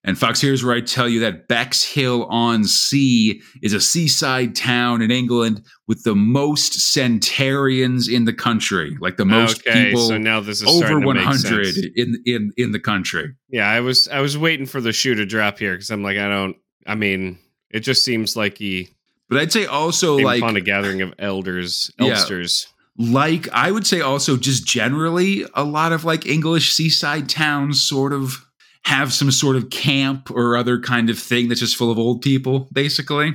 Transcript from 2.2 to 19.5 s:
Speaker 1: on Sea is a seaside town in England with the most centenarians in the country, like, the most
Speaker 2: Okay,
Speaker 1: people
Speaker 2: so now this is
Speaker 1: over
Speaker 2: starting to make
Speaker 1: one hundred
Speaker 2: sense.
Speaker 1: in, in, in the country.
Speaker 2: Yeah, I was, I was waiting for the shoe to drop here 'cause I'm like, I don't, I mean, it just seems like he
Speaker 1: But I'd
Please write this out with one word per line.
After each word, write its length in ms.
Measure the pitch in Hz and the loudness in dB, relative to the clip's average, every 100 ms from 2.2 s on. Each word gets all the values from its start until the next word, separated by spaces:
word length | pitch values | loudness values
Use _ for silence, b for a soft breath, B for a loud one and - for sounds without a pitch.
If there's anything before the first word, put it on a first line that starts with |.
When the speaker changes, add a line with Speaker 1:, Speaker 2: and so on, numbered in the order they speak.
| - | 0
Speaker 1:
on 380 | 117 117 117 | 0 2 2
Sea 800 | 101 - - 139 135 120 110 107 B B | 2 0 0 2 4 4 2 0 B B
is 100 | 110 | -2
a 60 | 98 | 0
seaside 760 | - 175 160 - 143 127 123 98 | 0 0 0 0 0 0 -2 -2
town 460 | 127 123 123 117 | -2 0 0 0
in 80 | 110 | 0
England 520 | 123 123 120 113 107 b b - | 0 0 0 0 -2 b b -6
with 160 | 110 | -2
the 100 | 117 | 2
most 580 | 101 107 131 147 147 - - - | 4 4 4 2 0 -2 -2 0
centenarians 1160 | 151 127 113 - - 135 139 135 131 127 127 117 | 2 2 2 0 0 0 2 2 2 2 0 0
in 160 | 123 | 2
the 80 | 113 | 2
country, 640 | 117 123 113 - 95 73 71 | 0 0 0 0 -2 -2 -4
like, 160 | 90 92 | -6 0
the 60 | 98 | 4
most 340 | 110 113 110 123 | 4 4 0 2
Speaker 2:
Okay, 200 | 113 104 | 2 4
Speaker 1:
people 140 | 117 117 | 2 2
Speaker 2:
so 80 | 110 | 0
now 240 | 110 110 | 0 0
this 220 | 104 104 | -2 -2
is 60 | 107 | 2
Speaker 1:
over 100 | 170 - | 4 4
Speaker 2:
starting 140 | 156 | 2
to 60 | 139 | 2
make 0 | |
Speaker 1:
one 100 | 135 | 2
hundred 420 | - 135 107 110 98 | 2 0 0 0 0
Speaker 2:
sense. 120 | 123 - - | -2 -4 -2
Speaker 1:
in, 260 | 120 117 123 | -2 -2 -2
in, 260 | 120 104 117 | -2 -4 -2
in 160 | 120 | -2
the 60 | 104 | -2
country. 540 | - 101 92 85 73 - _ | -2 -2 -2 -6 -8 -14 _
Speaker 2:
Yeah, 180 | 127 101 | -2 0
I 120 | 113 | 0
was, 280 | 127 123 - | 2 0 0
I 120 | 139 | 0
was 180 | 139 147 | -2 0
waiting 280 | 165 156 131 | -2 -2 -6
for 140 | 139 | -4
the 120 | 117 | -2
shoe 220 | 104 135 | 0 0
to 120 | 113 101 | 0 0
drop 320 | 110 104 - | 0 -2 -2
here 180 | 104 90 | -6 -6
'cause 140 | 101 | -6
I'm 120 | 107 | -6
like, 140 | 101 98 | -4 -2
I 120 | 101 | -2
don't, 280 | 101 95 - _ _ - | -2 -2 -6 _ _ -8
I 80 | |
mean, 440 | 107 104 95 92 90 _ _ _ | -2 0 -2 -4 -10 _ _ _
it 100 | 110 | -8
just 240 | 107 127 | 0 2
seems 320 | - 113 110 117 | 2 0 -2 -2
like 200 | 101 98 | -4 -4
he 320 | 101 92 90 _ _ _ _ | -6 -6 -8 _ _ _ _
Speaker 1:
But 100 | 127 | 0
I'd 120 | 160 | 2